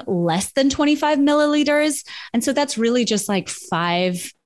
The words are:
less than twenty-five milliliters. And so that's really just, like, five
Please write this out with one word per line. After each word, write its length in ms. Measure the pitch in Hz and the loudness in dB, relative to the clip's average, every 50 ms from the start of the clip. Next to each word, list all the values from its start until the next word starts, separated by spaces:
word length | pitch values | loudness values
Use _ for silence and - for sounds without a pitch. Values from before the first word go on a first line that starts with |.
| - | 0
less 440 | - 202 175 170 170 160 180 - - - | -2 -2 0 0 0 0 0 -2 -2 -2
than 160 | 277 269 277 | 0 0 2
twenty-five 500 | 269 - 294 294 302 294 311 294 302 285 | 2 2 2 2 2 2 2 0 2 2
milliliters. 840 | 285 294 294 302 302 294 294 294 294 285 294 294 302 311 285 - - - - - - - - | 4 4 4 4 2 2 2 2 2 2 2 2 2 0 -2 -4 -8 -12 -16 -16 -14 -4 -4
And 100 | 240 233 | -2 0
so 100 | 294 262 | 0 0
that's 240 | 285 285 277 - | 0 0 -2 -2
really 280 | 220 226 233 240 247 233 | 0 0 2 2 2 2
just, 240 | - 220 202 214 - | 2 0 -2 0 0
like, 200 | 202 190 - - | -2 -2 -2 -4
five 840 | - - - - 185 165 170 175 170 175 180 185 180 175 - - - _ _ | -10 -14 -8 -4 -2 -2 0 0 0 0 0 0 -2 -4 -8 -12 -16 _ _